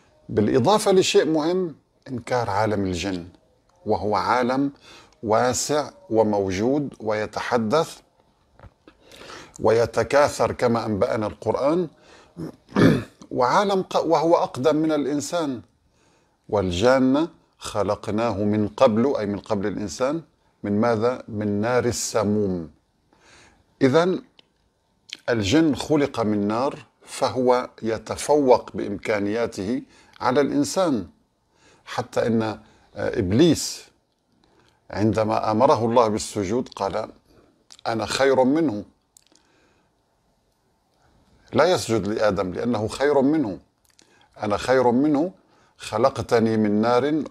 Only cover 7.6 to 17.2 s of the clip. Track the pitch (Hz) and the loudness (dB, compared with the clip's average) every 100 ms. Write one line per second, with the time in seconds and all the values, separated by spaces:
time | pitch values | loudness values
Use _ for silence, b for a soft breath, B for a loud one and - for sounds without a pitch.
7.6 | 110 151 160 - _ _ _ _ _ _ | 2 0 0 -8 _ _ _ _ _ _
8.6 | - _ _ _ B B B B B - | -20 _ _ _ B B B B B -2
9.6 | 107 113 110 - 113 139 143 - 117 - | 2 2 2 0 2 2 2 2 -2 0
10.6 | 123 113 110 101 95 120 104 - 110 - | 0 0 -2 -2 0 -2 -4 -4 -4 0
11.6 | 139 170 165 B B B B B 160 - | 0 0 -4 B B B B B -14 -14
12.6 | _ - 170 135 - _ - 127 123 170 | _ 4 4 4 -2 _ -8 0 2 2
13.6 | 202 196 - 190 156 165 160 170 214 123 | 2 0 0 -2 2 2 4 4 2 0
14.6 | 147 151 160 151 135 147 - 175 147 120 | 0 2 0 0 -2 -4 -4 -4 -4 -8
15.6 | 95 _ _ _ _ _ _ _ - 104 | -14 _ _ _ _ _ _ _ -4 -2
16.6 | 92 87 120 135 131 294 | 0 2 4 4 4 2